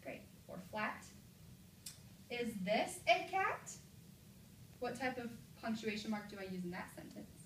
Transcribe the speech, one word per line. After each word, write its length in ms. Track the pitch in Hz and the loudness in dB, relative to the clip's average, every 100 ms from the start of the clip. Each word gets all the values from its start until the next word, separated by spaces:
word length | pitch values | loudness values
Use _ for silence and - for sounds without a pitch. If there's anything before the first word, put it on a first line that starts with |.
Great. 180 | 139 - - - - | -6 -8 -8 -16 -10
Or 120 | - - | -8 -4
flat. 340 | 214 214 - - - - - - - - - - - - - - | 0 0 0 -8 -14 -16 -16 -16 -16 -16 -12 -12 -12 -14 -16 -6
Is 240 | 240 233 202 | 0 0 2
this 360 | 185 220 - - - | 6 6 6 2 8
a 200 | 349 - | 8 8
cat? 420 | 381 403 - - - - - - - - - - - - - | 6 6 4 -4 -10 -12 -16 -16 -16 -16 -16 -16 -14 -14 -2
What 200 | 247 240 | -2 2
type 180 | 262 254 | 2 2
of 120 | 240 - - - | -2 -4 -12 -6
punctuation 500 | 226 220 220 208 214 | 0 2 2 0 2
mark 180 | 208 - | 0 0
do 80 | 202 | -6
I 40 | |
use 200 | 190 185 | -2 0
in 80 | 175 | 0
that 180 | 180 - | -2 -4
sentence? 500 | - - - - - | -6 -10 -8 -10 -12